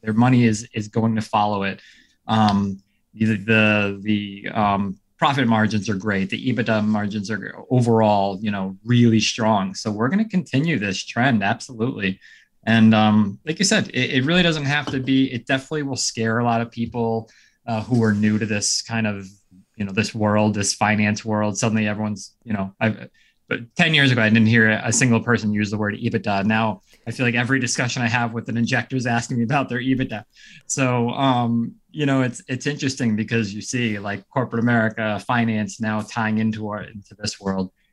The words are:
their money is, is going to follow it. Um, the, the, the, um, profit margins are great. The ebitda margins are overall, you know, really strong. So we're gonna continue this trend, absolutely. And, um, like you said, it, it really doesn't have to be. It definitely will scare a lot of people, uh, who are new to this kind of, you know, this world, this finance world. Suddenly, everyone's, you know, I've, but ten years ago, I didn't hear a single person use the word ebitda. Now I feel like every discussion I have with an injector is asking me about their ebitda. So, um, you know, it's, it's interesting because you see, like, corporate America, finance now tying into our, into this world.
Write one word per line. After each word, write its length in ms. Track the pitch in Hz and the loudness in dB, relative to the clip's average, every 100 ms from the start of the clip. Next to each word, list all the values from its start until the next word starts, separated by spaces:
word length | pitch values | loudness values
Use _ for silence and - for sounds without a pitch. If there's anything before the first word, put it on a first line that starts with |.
their 120 | 110 | -4
money 300 | 107 123 127 | 2 4 6
is, 220 | 117 107 - | 4 2 -4
is 160 | - 104 | -8 -4
going 260 | 117 110 | -2 0
to 80 | 110 | -2
follow 400 | 107 110 104 104 | -2 0 0 0
it. 160 | 98 98 - - _ _ - | -4 -6 -16 -20 _ _ -2
Um, 560 | 113 107 101 101 95 _ _ _ | 2 4 2 0 -4 _ _ _
the, 220 | 107 110 107 | -2 0 0
the, 640 | 98 110 107 104 101 98 | 2 4 4 2 0 -4
the, 460 | 104 104 101 98 104 | -2 -2 -2 -10 -8
um, 500 | - 104 98 101 95 _ _ | 0 2 2 -2 -6 _ _
profit 300 | 135 139 120 | 0 2 2
margins 400 | 113 107 107 101 | 2 2 0 -2
are 80 | 98 | -4
great. 340 | 107 98 95 | -2 -2 -2
The 220 | 107 127 | -4 -4
ebitda 320 | 120 110 110 | -2 0 0
margins 440 | 107 107 104 107 101 | 0 0 -2 -6 -6
are 340 | 104 104 - - | -8 -8 -14 0
overall, 680 | 127 117 113 107 104 98 95 | 2 4 4 4 4 0 -2
you 120 | 107 | -4
know, 240 | 101 95 95 | -2 -4 -8
really 340 | 110 120 120 110 | 0 4 6 6
strong. 560 | 107 - 110 107 95 | 2 0 0 0 0
So 160 | 95 113 | -6 -6
we're 180 | 104 120 | -2 0
gonna 200 | 196 220 | 0 0
continue 500 | 190 - 131 165 139 | -2 0 -2 0 0
this 260 | 101 95 | -2 -4
trend, 380 | - - 131 113 | -6 0 2 2
absolutely. 760 | 98 107 - 117 120 120 98 95 - - _ _ - | 0 -4 -6 -6 -4 -2 -4 -6 -12 -20 _ _ 0
And, 280 | 113 110 | 6 6
um, 440 | 110 107 107 104 101 | 6 6 4 2 -2
like 140 | - 160 | -8 -2
you 40 | |
said, 260 | 202 214 123 | 2 2 0
it, 200 | 127 127 | -2 0
it 140 | 135 | 0
really 180 | 135 180 | 2 2
doesn't 220 | 175 156 | 2 0
have 220 | 139 147 143 | 0 -2 -2
to 140 | 135 | -4
be. 320 | 123 135 131 | 0 2 2
It 140 | 123 - | -2 -2
definitely 380 | 135 135 156 | -4 -2 -6
will 120 | 139 123 | -4 -4
scare 420 | - - 113 113 | -6 -2 0 0
a 60 | |
lot 160 | 120 117 | 2 0
of 100 | 117 | -2
people, 600 | - 117 120 117 113 113 _ _ _ - | -6 -8 -4 -2 -4 -6 _ _ _ -6
uh, 160 | 113 | -6
who 200 | 98 123 | 0 2
are 100 | 110 | 4
new 260 | 104 107 107 | 4 2 0
to 80 | 107 | -2
this 360 | 104 - - | -2 -2 -4
kind 240 | - 117 110 | -4 -2 -2
of, 220 | 101 95 101 _ 92 _ - | -4 -12 -20 _ -20 _ -10
you 80 | |
know, 80 | 101 | -6
this 200 | 98 107 | -2 -2
world, 400 | 117 107 104 107 | 0 0 2 2
this 200 | 104 101 | 0 -2
finance 500 | - 107 107 104 104 | 0 0 2 0 -2
world. 320 | 113 107 107 104 | -4 -2 -2 -2
Suddenly, 300 | 117 110 107 | 0 0 -2
everyone's, 480 | 104 107 104 - _ | -2 -6 -6 -12 _
you 100 | 117 | -8
know, 220 | 104 98 - | -6 -6 -2
I've, 280 | 110 107 - _ _ _ _ | -2 -2 -12 _ _ _ _
but 260 | 120 117 - | -8 -8 0
ten 180 | 170 | 2
years 180 | 156 139 | 4 4
ago, 80 | 120 | 4
I 80 | 110 | 4
didn't 180 | 113 110 | 6 6
hear 220 | 117 110 | 6 4
a 240 | 107 117 | 2 0
single 280 | 110 131 113 | 0 2 2
person 340 | 117 120 107 | 2 0 0
use 160 | 104 104 | -2 -2
the 80 | 104 | -2
word 160 | 104 | -4
ebitda. 500 | 104 117 113 98 98 | -4 -4 -4 -2 -2
Now 380 | 98 110 113 95 _ _ - | 0 0 0 -4 _ _ -14
I 40 | |
feel 120 | 117 | -4
like 100 | 123 | -2
every 240 | 120 120 135 | 0 0 0
discussion 440 | 120 - 127 - | 0 -2 -4 -2
I 40 | 120 | 0
have 280 | 123 120 | 0 -2
with 160 | 113 - | -4 -6
an 80 | 113 | -2
injector 360 | 117 123 120 | 0 0 -2
is 120 | 131 120 | -4 -2
asking 320 | 117 117 127 | -2 -2 -2
me 60 | |
about 260 | 113 143 131 | 0 0 -2
their 100 | 123 | -4
ebitda. 440 | 127 131 131 107 - _ - - _ | -2 0 -2 -6 -14 _ -20 -20 _
So, 420 | - 131 123 117 | -2 0 2 0
um, 640 | 120 135 123 120 117 117 - _ | 0 0 2 2 0 -2 -8 _
you 140 | 156 | -4
know, 160 | 143 135 | 0 2
it's, 220 | 127 120 - | 0 -4 -8
it's 200 | 131 147 | -6 -4
interesting 500 | 147 143 - 120 107 | -4 -4 -2 -2 -2
because 380 | 107 113 104 | 0 -2 -2
you 80 | 104 | -6
see, 360 | 98 127 117 104 | -6 -4 -4 -4
like, 300 | 101 101 - | -6 -8 -6
corporate 340 | - 117 117 | -4 -4 -2
America, 560 | 117 120 110 107 110 104 - | 2 2 0 -2 -4 -4 -2
finance 540 | 120 113 110 104 - | 0 0 0 -4 -4
now 220 | 110 107 | -4 -4
tying 340 | 107 - 110 107 | -4 -4 -2 0
into 320 | 110 107 107 | 0 -2 -6
our, 140 | 104 | -8
into 320 | 90 104 - - | -10 -16 -20 -10
this 220 | 104 - | -10 -6
world. 320 | 98 95 92 _ _ | -4 -4 -4 _ _